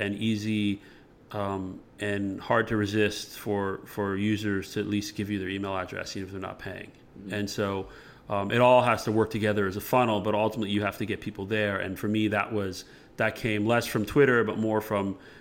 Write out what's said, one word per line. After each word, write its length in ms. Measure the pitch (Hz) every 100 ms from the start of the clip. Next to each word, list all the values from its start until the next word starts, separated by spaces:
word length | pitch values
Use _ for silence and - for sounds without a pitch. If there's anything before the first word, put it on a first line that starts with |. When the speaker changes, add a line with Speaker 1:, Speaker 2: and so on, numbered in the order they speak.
Speaker 1:
and 160 | 101 101
easy, 680 | 110 107 107 107 101 98 - - - - -
um, 480 | 107 98 95 95 95 - -
and 400 | 101 101 98 95
hard 280 | - 117 110
to 80 | 110
resist 600 | 101 107 104 - - -
for, 400 | 107 101 98 -
for 320 | - - 101 98
users 560 | 104 104 107 98 92
to 60 | 107
at 80 | 101
least 300 | 104 101 -
give 140 | 101
you 100 | 101
their 80 | 92
email 280 | 98 98 95
address, 400 | 90 95 87 101
even 120 | 95
if 40 |
they're 80 | 98
not 200 | 95 -
paying. 320 | 98 95 - - - -
Speaker 2:
Mm-hmm. 140 | 101
Speaker 1:
And 160 | 104 101
so, 380 | - 101 98 95 - - - -
um, 220 | 101 101
it 80 | 117
all 220 | 123 127
has 200 | 120 110
to 80 | -
work 180 | 110 107
together 360 | 110 107 104 98
as 100 | 98
a 40 |
funnel, 400 | - 127 120 104
but 120 | 101
ultimately 380 | 104 110 117 101
you 120 | 101
have 140 | 101 -
to 60 |
get 160 | 104 95
people 240 | 107 101
there. 360 | 98 107 104 98
And 180 | 95 95
for 80 | 107
me, 220 | 107 107
that 240 | 104 101
was, 320 | 110 95 90 - - - -
that 180 | 110
came 320 | - 117 107 107
less 180 | 117
from 220 | - 117 101
Twitter, 380 | 147 131 120
but 140 | 107 107
more 220 | 110 110
from 380 | - 104 98 95 - -